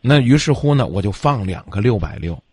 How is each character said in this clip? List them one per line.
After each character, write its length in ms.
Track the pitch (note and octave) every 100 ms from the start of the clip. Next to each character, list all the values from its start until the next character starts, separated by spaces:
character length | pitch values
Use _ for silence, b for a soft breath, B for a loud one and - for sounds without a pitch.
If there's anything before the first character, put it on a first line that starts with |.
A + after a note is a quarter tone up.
那 180 | A#2+ C#3+
于 200 | B2 D3
是 140 | D3+
乎 200 | C#3+ D3
呢， 120 | C#3+ G2+
我 160 | F2+
就 100 | G2+
放 340 | - D3 C3+ F#2+
两 220 | E2+ -
个 140 | G2+
六 160 | A2+ A2
百 180 | E2 G2+
六 260 | E2 E2+ _